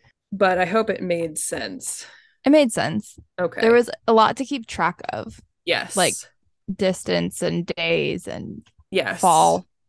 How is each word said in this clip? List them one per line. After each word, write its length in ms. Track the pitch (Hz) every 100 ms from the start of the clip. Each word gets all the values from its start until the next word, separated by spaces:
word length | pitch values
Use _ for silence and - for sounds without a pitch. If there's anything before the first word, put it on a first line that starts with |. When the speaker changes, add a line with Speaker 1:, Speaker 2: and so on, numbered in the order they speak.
| _ _ _
Speaker 1:
but 260 | 190 196 180
I 60 |
hope 260 | 180 220 220
it 120 | 190
made 360 | 180 170 165 156
sense. 680 | - - 107 - - - - - _ _
Speaker 2:
It 60 | 262
made 220 | 302 277
sense. 460 | 180 113 214 - - _ -
Speaker 1:
Okay. 200 | 175 -
Speaker 2:
There 120 | 226
was 160 | 240 233 - -
a 40 |
lot 240 | 226 220 233
to 60 |
keep 220 | 262 277 226
track 340 | - 170 - -
of. 280 | 107 220 - _ _
Speaker 1:
Yes. 320 | - 147 - -
Speaker 2:
Like, 180 | 170 - - _ _ _ -
distance 680 | 190 190 180 - 175 175 -
and 240 | 175 170 175
days 600 | - 165 165 147 180 -
and 400 | - - - - _ _
Speaker 1:
Yes. 300 | 190 - 175
Speaker 2:
fall, 460 | 185 160 170 175 - _